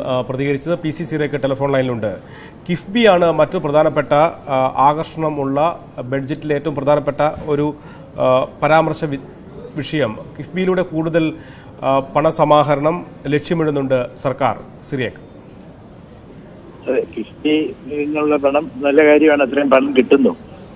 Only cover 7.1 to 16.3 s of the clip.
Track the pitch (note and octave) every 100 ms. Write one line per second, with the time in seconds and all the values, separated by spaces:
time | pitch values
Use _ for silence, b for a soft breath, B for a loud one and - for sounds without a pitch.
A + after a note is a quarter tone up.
7.1 | C#3 D3+ - - D3 D3+ D3 B B B
8.1 | - C3 B2+ C#3 - D3 D#3+ D#3+ D3+ D#3+
9.1 | C#3 - - - - - D#3 B2+ D#3 A#2
10.1 | G#2+ - - C#3 F3 F#3 F#3 F3+ D#3 E3
11.1 | E3 D#3+ D3+ B B B - C3+ C3+ C3
12.1 | D3+ D#3 D#3+ D3+ D3+ C#3+ C#3+ D3+ E3+ -
13.1 | - C#3 D3 - E3 D#3 C#3+ C3+ B2+ A#2+
14.1 | - C#3+ B2+ B2 G#2 - - - C3+ G#2+
15.1 | - - - - - - - - - -
16.1 | - -